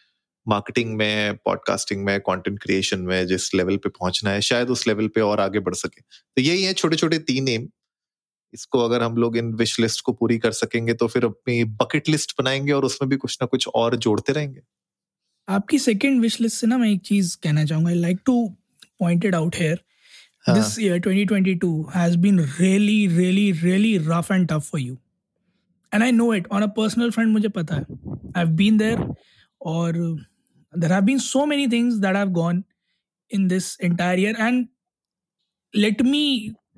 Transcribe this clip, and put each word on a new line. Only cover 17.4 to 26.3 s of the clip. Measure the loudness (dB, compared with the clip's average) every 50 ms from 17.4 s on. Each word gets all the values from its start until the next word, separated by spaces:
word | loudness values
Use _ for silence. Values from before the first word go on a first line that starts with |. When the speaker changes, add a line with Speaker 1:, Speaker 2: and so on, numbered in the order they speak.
| -2 0 2 2 2
Speaker 2:
चाहूंगा, | 0 0 0 2 2
I | 2
like | 2 2 0 0 0 0 0
to | 2 2 0 -2 -6 -12 _ _ _ _ -20 _ _ -4 0
point | 0 2 2 2
it | 0 0
out | 0 0 -2 -2
here। | -2 -2 -2 -2 -4 -6 _ _ _ _ _ -20 -20 -20 _ _ _ _ 2
Speaker 1:
हाँ। | 2
Speaker 2:
This | 4 2 2 0 -2
year, | 0 0 0 0 0 2
twenty | 2 2 2 2
twenty-two, | 2 2 2 2 0 0 0 -2 -2 -2 -4 -4 -2 0
has | 2 2 4 4 4
been | 4 4 4 2 0 0 0
really, | 2 2 4 4 4 2 2 2 2 2 2 2
really, | 2 2 2 2 2 2 2 2 0
really | 2 2 2 2 2 2 2 0 0
rough | 0 0 0 0
and | 2 2 2 2
tough | 0 -2 -4 -4 -6
for | -6 -6 -6
you। | -8 -12 _ _ _ _ _ _ _ _ _ _ _ _ _ _ _ _ _ _ 0
And | 2 2
I | 4
know | 4 4 4 2